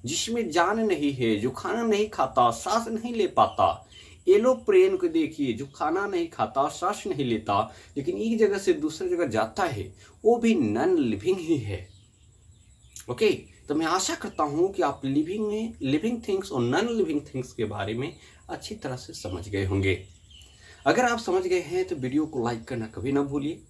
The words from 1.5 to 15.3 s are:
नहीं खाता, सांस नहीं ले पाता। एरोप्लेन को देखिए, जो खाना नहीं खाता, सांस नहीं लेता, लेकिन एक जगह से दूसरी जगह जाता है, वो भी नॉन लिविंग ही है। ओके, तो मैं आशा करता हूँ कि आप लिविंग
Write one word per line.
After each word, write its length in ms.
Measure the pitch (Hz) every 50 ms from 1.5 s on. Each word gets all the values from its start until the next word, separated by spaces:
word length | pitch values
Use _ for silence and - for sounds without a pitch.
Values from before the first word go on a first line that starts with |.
| - - - 170 196 233 233
नहीं 260 | 226 214 202 214 214
खाता, 420 | - - - - - - 240 190
सांस 360 | - - - 185 208 233 226
नहीं 260 | 226 226 214 - 247 240
ले 140 | 226 196
पाता। 600 | - - - 107 95 - - 98 85 82 - - - - - - - - - -
एरोप्लेन 720 | 180 190 202 226 254 262 254 - - 202 185 185 190 190
को 100 | 180 180
देखिए, 460 | 170 160 165 156 143 - - 143 127 113
जो 140 | 117 139 139 -
खाना 320 | - 151 151 165 190 202
नहीं 200 | 196 - 175 170
खाता, 400 | - - - 113 107 - 135 139
सांस 360 | 151 - - 175 185 208 - -
नहीं 180 | - 165 143 135
लेता, 500 | 123 113 104 - - 101 101 110 - - - - - -
लेकिन 200 | 143 135 170 180
एक 220 | 202 214 226 226 214
जगह 180 | 220 196 202
से 160 | 196 196 190 170
दूसरी 360 | 151 151 156 151 - 190 180
जगह 160 | 180 170 170
जाता 380 | 135 104 110 107 113 - - 190
है, 320 | 165 - 101 95 - - - - - - - -
वो 120 | 214 240
भी 180 | 233 226 233 214
नॉन 420 | 175 135 104 104 117 135 370 370
लिविंग 400 | - 139 113 110 98 98 180 185
ही 200 | 190 165 156 170
है। 320 | 135 107 101 95 85 - - - - - _ _ _ - - _ _ - - - - - - - _ - - - - - -
ओके, 200 | 120 - 220 208 - - - - - - - -
तो 60 | 147
मैं 100 | 151 165
आशा 300 | 156 170 190 381 - 339
करता 280 | - - - - - 156
हूँ 300 | 143 143 156 180 196 190
कि 80 | -
आप 200 | 175 139 135 - -
लिविंग 420 | 135 135 147 156 165